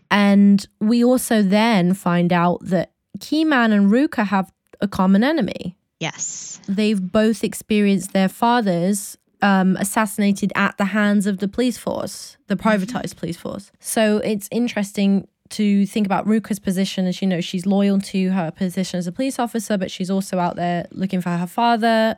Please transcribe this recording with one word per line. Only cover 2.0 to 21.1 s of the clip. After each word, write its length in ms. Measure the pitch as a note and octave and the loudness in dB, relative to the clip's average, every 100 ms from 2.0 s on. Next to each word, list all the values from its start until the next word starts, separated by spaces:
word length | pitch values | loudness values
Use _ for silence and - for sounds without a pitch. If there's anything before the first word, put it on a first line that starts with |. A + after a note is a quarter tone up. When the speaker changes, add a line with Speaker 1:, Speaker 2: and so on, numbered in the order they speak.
| F3+ F3 F3 | 0 2 2
Speaker 1:
out 280 | F3 F3 - | 2 2 0
that 300 | - F3+ - _ _ G3+ | -2 -2 -4 _ _ -14
Keyman 540 | - D4+ D#4+ C4 A3+ | -4 0 2 2 4
and 180 | G#3 G3 | 4 4
Ruka 360 | A#3 D#4 - G3+ | 4 2 0 0
have 260 | G3 F#3 _ _ - | 0 -2 _ _ -6
a 80 | G3+ | -6
common 360 | - F#3+ G3 | 0 4 4
enemy. 520 | C4 D#4+ G3+ - F3+ - _ - | 4 0 -2 -6 -10 -14 _ -8
Speaker 2:
Yes. 600 | D#3+ - - - - - - | -8 -8 -10 -10 -14 -14 -6
Speaker 1:
They've 320 | G3 G#3+ G3+ | -2 0 0
both 440 | F3+ A3 A3 A3 | 0 2 2 0
experienced 680 | A3 - - G#3 G3+ G3 - | -4 -6 -2 0 2 0 0
their 160 | G3 F#3+ | 0 0
fathers, 880 | - A#3 A#3+ G3 E3+ F3+ G#3 - - _ - | 0 0 2 0 0 0 -2 -6 -16 _ -2
um, 340 | G3+ F#3+ F#3 F#3 | 2 4 2 0
assassinated 760 | G3 A3+ G#3+ - G3+ G3+ F#3+ - | -2 -2 -2 0 0 0 -2 0
at 200 | G3 - | -2 0
the 80 | G3 | -2
hands 400 | G#3+ G#3 G#3 G3+ | 0 2 2 0
of 120 | F#3+ | -2
the 100 | G3 | -4
police 300 | A#3 B3 - | -2 -2 -2
force, 580 | - - - - - - - | -6 -6 -6 -12 -18 -14 -6
the 80 | F#3+ | -2
Speaker 2:
Mm-hmm. 120 | A3 | 0
Speaker 1:
privatized 480 | G#3+ G3 B3 - - | 0 0 -6 -8 -10
police 200 | E3 F3 | -10 -8
force. 340 | - - - _ | -10 -12 -14 _
So 380 | - A#3 G#3+ G#3+ | -6 0 2 2
it's 300 | - G#3 - | 0 -4 -4
interesting 800 | A3+ A#3+ G#3 G3+ - G3 G3 - _ - | -4 -2 -2 -4 0 2 2 -2 _ -12
to 360 | - G#3 G3 G3 | -2 2 2 2
think 200 | A3+ G3 | 0 0
about 200 | F#3 G3+ | 0 0
Ruka's 320 | A3 - F#3+ | 0 -2 -6
position 480 | - F#3 G3 - F#3 | -4 -2 -2 -2 -4
as, 140 | F3 | -2
you 60 | F#3+ | -2
know, 120 | E3+ | -2
she's 260 | F3 F#3 F#3 | -4 -4 0
loyal 340 | G3 G3+ G3 | 2 2 0
to 300 | G3 F#3+ F#3 | -2 -2 0
her 200 | F#3+ D#3+ | 0 -2
position 480 | - F#3 F#3+ F3+ F3+ | -4 -4 -4 -4 -4
as 80 | F3 | -6
a 60 | |
police 260 | F3 C4+ C4 | -4 -4 -2
officer, 380 | A#3+ A#3 - G3+ | -4 -4 -4 -4
but 140 | F#3+ | -4
she's 200 | - F#3 | -6 -4
also 280 | G3 G3 F#3 | -2 -2 -2
out 180 | F3 - | -2 -2
there 300 | F3 F3 - | -2 -2 -6
looking 300 | - F#3+ | -6 -4